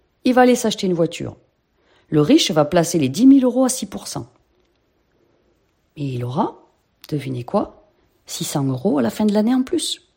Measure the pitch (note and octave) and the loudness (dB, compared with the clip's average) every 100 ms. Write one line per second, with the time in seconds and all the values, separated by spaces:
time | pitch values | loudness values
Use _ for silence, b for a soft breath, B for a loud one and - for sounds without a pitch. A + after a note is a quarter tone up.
0 | _ _ - B3 B3+ A#3+ A3 - G3 E3+ | _ _ 0 4 4 4 0 -4 -4 0
1 | D#3+ - A2+ - _ _ _ _ _ _ | -2 -4 -12 -14 _ _ _ _ _ _
2 | _ D#3 D3 D#4 - D#3 D3 F3 E3 E3+ | _ 0 4 4 4 0 2 2 0 0
3 | C3 C#3+ C4 C#4 B3 A#3+ B3+ - G3+ G3 | -2 4 6 6 4 0 0 -2 -8 -12
4 | - - A#2 _ _ _ _ _ _ _ | -12 -14 -14 _ _ _ _ _ _ _
5 | _ _ _ _ _ _ _ _ _ - | _ _ _ _ _ _ _ _ _ -10
6 | C#3 B2 A#2+ C#3 B3+ - _ _ _ _ | -8 -6 -6 -4 -4 -6 _ _ _ _
7 | - D3 C3 B2 A#2+ G#3 - - _ _ | -10 -8 -6 -10 -4 -4 -6 -12 _ _
8 | _ _ - - D#3+ D3+ C3+ C3 G3 C#4 | _ _ -16 -10 -6 -4 -4 -2 -2 0
9 | A#3 - G#3+ G3+ G#3+ C4 C4 E4 - - | -2 -2 0 0 0 0 -2 -4 -6 -10
10 | _ | _